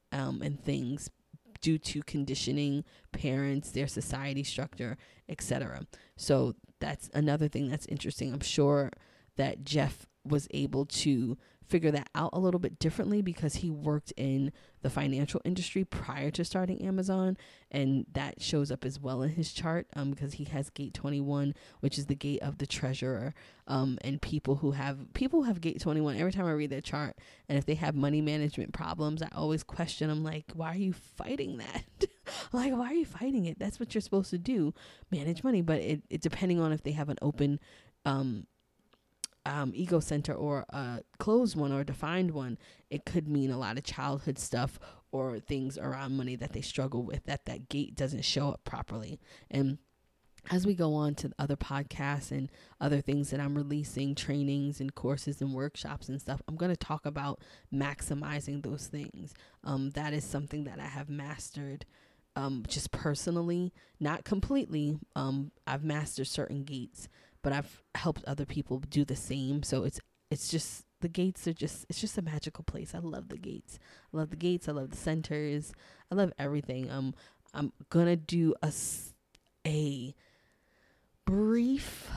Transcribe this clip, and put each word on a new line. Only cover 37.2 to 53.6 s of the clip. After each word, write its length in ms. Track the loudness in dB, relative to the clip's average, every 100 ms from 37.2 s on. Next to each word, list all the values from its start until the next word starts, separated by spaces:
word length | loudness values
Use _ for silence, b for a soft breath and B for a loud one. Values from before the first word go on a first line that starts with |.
open, 380 | 0 4 4 4 B B B _
um, 440 | 0 2 0 -2 -6 _ _ _ _ _ _ _ -16 _ -4
um, 260 | 0 0 0
ego 240 | 4 4
center 340 | 4 0 0
or 320 | -2 0 -2 -2
a 320 | -6 -4 -6 -10 -4
closed 360 | 4 6 6 2
one 160 | 2
or 100 | 2
a 40 | 0
defined 460 | -2 0 2 2
one, 260 | 0 -2 -4 B B _
it 160 | -8 -2
could 220 | -2 2
mean 240 | 2 2
a 80 | 0
lot 180 | -2 -4
of 60 |
childhood 560 | -6 -4 -2 -2 -2 -4
stuff 400 | -2 0 0 -2 B B _
or 280 | -2 -2 -2
things 380 | -2 -2 -2 -4
around 400 | -4 -4 -2 -2
money 180 | -2 -4
that 180 | -6
they 80 | -6
struggle 420 | -4 -2 0 0
with, 220 | -2 -4 -4
that 200 | -4 -4
that 240 | -8 -4
gate 260 | -2 -2 -2
doesn't 300 | -2 0 0
show 240 | 2 2
up 140 | -2
properly. 560 | -6 -6 -6 -6 -6 -10 B B B
And 260 | 2 2 2 -6 _ _ _ _ -18 0
as 160 | 2 4
we 80 |
go 220 | 4 4 4
on 180 | 2 0
to 160 | -4 -4
other 180 | -2 -2
podcasts 760 | -2 -2 -4 -4 -2 -2 -2
and 200 | -4 -4 B B B
other 200 | 2 2
things 280 | 4 2 2
that 100 | 0
I'm 160 | 0
releasing, 600 | 0